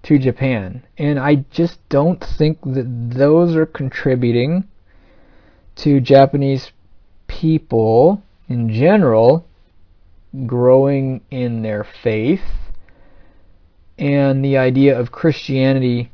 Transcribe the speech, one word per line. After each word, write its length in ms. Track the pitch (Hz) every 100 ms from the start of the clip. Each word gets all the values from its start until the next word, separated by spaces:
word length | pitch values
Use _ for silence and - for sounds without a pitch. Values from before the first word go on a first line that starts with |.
to 140 | - 147
Japan. 640 | 131 117 135 117 95 123 _ -
And 200 | 147 143
I 260 | 139 147 -
just 280 | - 170 - _
don't 340 | 139 156 175
think 360 | - - 156 160
that 520 | 135 131 123 120 117 120
those 380 | 143 160 175
are 120 | 160 160
contributing 960 | - 135 - 139 127 123 120 131 175 - _ _ _ _ _ _ _ _ _ - -
to 240 | 147 139
Japanese 720 | 123 139 135 143 139 135 - _ _ - _ _ -
people 960 | - 160 156 - 117 110 113 151 202 _ _ -
in 200 | 123 117
general 800 | 110 151 208 147 110 117 160 - _ _ _ - _ _ - _ 135 120
growing 760 | 123 123 131 139 139 135 131 _
in 320 | 131 123 113
their 240 | 110 104 107 -
faith 400 | 120 110 120 190 - - - - - _ - - - _ _ _ _ _ _ -
and 460 | 143 143 139 135
the 120 | 139 135
idea 420 | 131 127 139 123
of 140 | 120
Christianity 960 | - 165 143 - 135 131 135 127 120 120